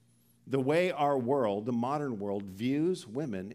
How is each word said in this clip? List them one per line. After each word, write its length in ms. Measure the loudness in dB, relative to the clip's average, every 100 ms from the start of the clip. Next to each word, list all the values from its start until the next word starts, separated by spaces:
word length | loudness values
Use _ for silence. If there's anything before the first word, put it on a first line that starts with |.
| _ _ _ _ -4
the 140 | 0
way 320 | 2 4 4
our 260 | 2 2 2
world, 480 | 2 2 2 0 0
the 60 |
modern 480 | -2 0 -2 -2 -4
world, 240 | -2 -4
views 640 | -6 -4 0 2 0 -2 -6
women 440 | -6 -4 -6 -6